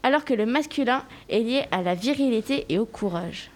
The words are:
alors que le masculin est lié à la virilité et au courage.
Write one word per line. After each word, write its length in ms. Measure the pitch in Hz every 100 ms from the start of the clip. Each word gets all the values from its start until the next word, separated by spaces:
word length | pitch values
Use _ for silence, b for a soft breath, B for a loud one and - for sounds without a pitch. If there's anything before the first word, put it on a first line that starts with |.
alors 200 | 262 294 294
que 80 |
le 120 | 240 220
masculin 580 | 269 302 - 247 262 - B -
est 100 | 214
lié 240 | 233 262 -
à 100 | 185
la 140 | 175 180
virilité 680 | 220 277 277 226 220 277 -
et 100 | 165
au 60 | 220
courage. 640 | - 202 170 170 - -